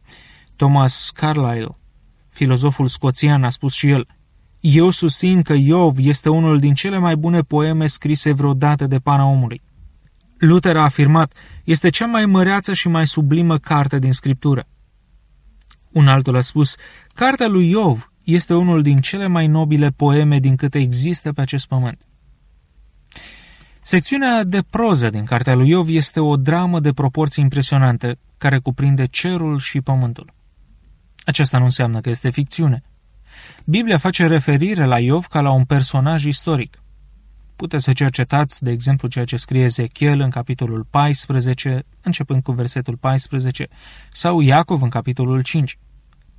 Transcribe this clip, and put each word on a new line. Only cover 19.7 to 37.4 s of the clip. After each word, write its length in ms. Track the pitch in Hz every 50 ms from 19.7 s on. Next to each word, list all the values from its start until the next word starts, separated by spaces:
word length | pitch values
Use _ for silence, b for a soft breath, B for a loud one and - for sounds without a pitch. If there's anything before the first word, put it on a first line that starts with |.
| 156 147 147 143
poeme 500 | 135 - 147 147 139 147 151 151 147 139
din 160 | 131 139 131
câte 240 | 127 - 143 135 147
există 540 | 135 123 123 123 131 170 175 - - 151 147
pe 80 | -
acest 260 | 139 131 - 139 - -
pământ.” 340 | 135 131 127 123 110 - _ _ _ _ _ _ _ _ _ _ _ _ _ _ _ _ - _ _ _ _ _ B B B B B B B B B B B B B B
Secțiunea 640 | B - - 180 156 - 277 277 277 254 240 226 -
de 180 | 180 180 196
proză 480 | 185 - - - 233 226 190 143 120 113
din 140 | 107 107 107
cartea 320 | 110 123 117 117 - 127
lui 140 | 127 127 139
Iov 180 | 165 185 175 160
este 300 | 160 160 147 - - 160
o 160 | 156 147 147
dramă 440 | 139 131 139 156 170 180 180 175 170
de 120 | 147 147
proporții 520 | 139 - 143 131 131 - 156 147 - - 143
impresionante, 720 | 135 135 143 131 - - 139 135 131 120 120 - 120 123 - _ _ _ _
care 220 | - 143 135 131
cuprinde 460 | 127 139 127 - 139 139 139 135 131
cerul 540 | 123 - - - 180 185 175 165 156 151 143
și 220 | 135 - - 139
pământul. 520 | 135 - 135 131 127 117 117 - - - _ _ _ _ _ _ _ _ _ _ _ _ - _ _ _ _ - -
Aceasta 320 | - 143 - 151 135 - 131
nu 60 | 127
înseamnă 380 | 127 123 - 131 117 117 113
că 80 | 110 127
este 200 | 117 117 - 131
ficțiune. 540 | 120 - 143 139 - - 165 147 123 123 - _ _ _ _ _ _ - B B B B B B B B B
Biblia 320 | - 151 - 240 226 202 156
face 300 | - 185 185 - 180 160
referire 580 | 165 156 135 - 147 139 156 196 214 180 151
la 140 | 131 123 120
Iov 260 | 120 123 139 - 180
ca 160 | - - 156
la 100 | 143 139
un 120 | 135 131 127
personaj 640 | 127 147 139 131 - - 135 131 147 165 160 143
istoric. 560 | 147 143 - - - 160 139 113 - - _ - - - - - - - - _ - - -